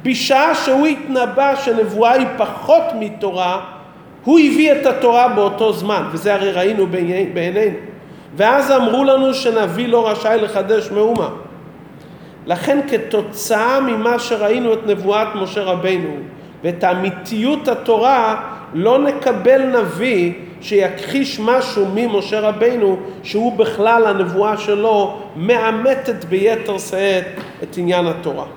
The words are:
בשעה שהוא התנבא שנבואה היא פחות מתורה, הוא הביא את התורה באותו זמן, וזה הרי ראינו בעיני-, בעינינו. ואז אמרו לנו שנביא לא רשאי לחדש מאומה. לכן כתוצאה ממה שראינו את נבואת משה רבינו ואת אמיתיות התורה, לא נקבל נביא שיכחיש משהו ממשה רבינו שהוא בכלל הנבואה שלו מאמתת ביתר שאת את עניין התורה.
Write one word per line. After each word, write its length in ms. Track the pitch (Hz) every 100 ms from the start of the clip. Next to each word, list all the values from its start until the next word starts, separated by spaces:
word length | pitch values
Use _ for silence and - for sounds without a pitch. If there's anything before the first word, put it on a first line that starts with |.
בשעה 520 | 254 247 - 269 311 302
שהוא 320 | - 269 302
התנבא 680 | 277 - 262 240 196 277 269
שנבואה 560 | - 226 208 196 233
היא 160 | 262 262 -
פחות 460 | 208 - - 320 - 226
מתורה, 600 | 208 - 202 180 180 190 185 - - - - -
הוא 160 | - 320
הביא 320 | 294 - 311
את 140 | 277 269
התורה 420 | - 247 240 247
באותו 460 | 208 202 202 220
זמן, 300 | 180 190 202 160
וזה 220 | 160 196
הרי 180 | 202 196
ראינו 360 | 180 185 214 185
בעיני-, 420 | 180 175 180 180
בעינינו. 440 | 170 170 190 214 156 - - - - - 151
ואז 360 | 214 269 269
אמרו 320 | 269 233 247
לנו 300 | 269 269 269
שנביא 540 | 240 240 226 196 170 240
לא 220 | 233 220
רשאי 280 | 214 220 226
לחדש 500 | 208 208 190 220 214
מאומה. 380 | 202 214 233 147 107 - - - - - - - - - - -
לכן 340 | 175 - 285 277
כתוצאה 920 | 226 - 214 208 - - 220 233 269
ממה 400 | 262 220 226 240
שראינו 540 | 240 226 208 240 240
את 60 | 220 220
נבואת 400 | 196 185 208 214 214
משה 280 | 185 208
רבינו 460 | 190 175 185 185 165 147 - - - -
ואת 200 | 170 170
אמיתיות 840 | 185 185 190 180 - 220 240 294 254
התורה, 680 | 240 - 220 240 269 220 214 - - -
לא 260 | 156 202 262
נקבל 600 | 285 277 262 214 196 262
נביא 720 | 269 247 196 160 254 208 175 175 - -
שיכחיש 800 | - 208 185 - - 277 269 -
משהו 460 | 220 254 254 208 196 196
ממשה 440 | 240 202 180 214
רבינו 580 | 214 208 233 247 202 185 - -
שהוא 340 | - 202 240 226
בכלל 480 | 214 - 214 233 220
הנבואה 520 | 196 175 185 208 208
שלו 600 | 202 208 220 214 202 - - -
מאמתת 880 | 185 240 220 220 247 269 262 202 165
ביתר 520 | 190 202 226 - 196
שאת 480 | - 185 196 190 180 - - -
את 140 | 160 -
עניין 300 | 175 180 175
התורה. 380 | 160 160 139 143